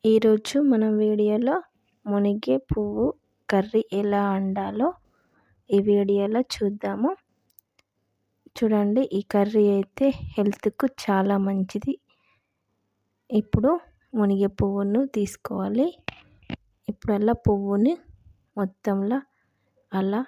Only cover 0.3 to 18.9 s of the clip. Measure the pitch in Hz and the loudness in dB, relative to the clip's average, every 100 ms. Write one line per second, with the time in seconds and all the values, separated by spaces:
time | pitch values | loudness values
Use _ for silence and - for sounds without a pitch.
0.3 | 214 - 277 294 226 214 214 214 214 208 | 2 0 0 2 2 2 2 0 2 0
1.3 | 214 247 349 - _ _ _ 214 202 202 | 2 0 -2 -6 _ _ _ -4 0 0
2.3 | 202 254 269 - - 208 208 240 - _ | -2 -2 -2 -2 -4 -4 -2 -2 -4 _
3.3 | _ - 196 208 220 - 196 202 202 202 | _ -2 -2 2 -2 -2 -4 0 0 0
4.3 | 190 196 196 196 208 294 359 _ _ _ | -2 -2 -4 -6 -2 -4 -4 _ _ _
5.3 | _ _ _ _ 202 202 202 202 202 202 | _ _ _ _ 0 2 2 2 0 0
6.3 | 220 254 - 202 208 202 202 262 381 _ | -2 -4 -4 -4 -4 -8 -2 -2 -4 _
7.3 | _ _ - _ _ _ _ _ _ _ | _ _ -20 _ _ _ _ _ _ _
8.3 | _ _ - 226 214 202 220 269 190 - | _ _ -4 0 2 2 0 0 -4 -2
9.3 | 208 202 214 208 196 196 - 269 262 - | 0 2 4 4 2 -2 0 0 0 -8
10.3 | - 202 202 208 - 269 - - 196 196 | -2 -2 0 -6 -2 -4 -4 -2 0 2
11.3 | 202 196 196 190 208 269 - _ _ _ | 0 0 -2 -4 -4 -6 -8 _ _ _
12.3 | _ _ _ _ _ _ _ _ _ _ | _ _ _ _ _ _ _ _ _ _
13.3 | 214 214 - 254 339 - _ _ 240 202 | -2 0 2 2 2 -4 _ _ 0 0
14.3 | 196 196 196 202 202 202 214 277 214 196 | 2 0 0 -2 0 0 0 0 -2 -4
15.3 | - - 196 190 220 320 - - - _ | -6 -8 -6 -4 0 -2 -4 -14 -14 _
16.3 | _ _ - _ _ - 214 - 202 208 | _ _ -14 _ _ -12 -8 -2 2 2
17.3 | 233 - 202 196 202 240 349 _ - - | 2 0 0 0 2 2 0 _ -20 -20
18.3 | _ _ - 190 _ - | _ _ -6 -6 _ -4